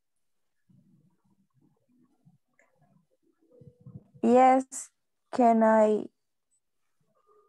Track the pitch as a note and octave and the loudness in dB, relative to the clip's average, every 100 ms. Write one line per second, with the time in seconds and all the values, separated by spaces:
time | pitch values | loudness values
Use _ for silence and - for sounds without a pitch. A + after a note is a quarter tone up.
0 | _ _ _ _ _ _ _ _ _ _ | _ _ _ _ _ _ _ _ _ _
1 | _ _ _ _ _ _ _ _ _ _ | _ _ _ _ _ _ _ _ _ _
2 | _ _ _ _ _ _ _ _ _ _ | _ _ _ _ _ _ _ _ _ _
3 | _ _ _ _ _ - - _ - - | _ _ _ _ _ -20 -20 _ -20 -20
4 | _ _ A3+ B3 C4 C4 C4 - - _ | _ _ 0 2 2 0 -4 -14 -20 _
5 | _ _ - - A#3+ A3+ A3 A3 G#3+ G#3+ | _ _ -14 -2 0 2 0 0 0 -2
6 | - _ _ _ _ _ _ _ _ _ | -8 _ _ _ _ _ _ _ _ _
7 | _ _ _ _ | _ _ _ _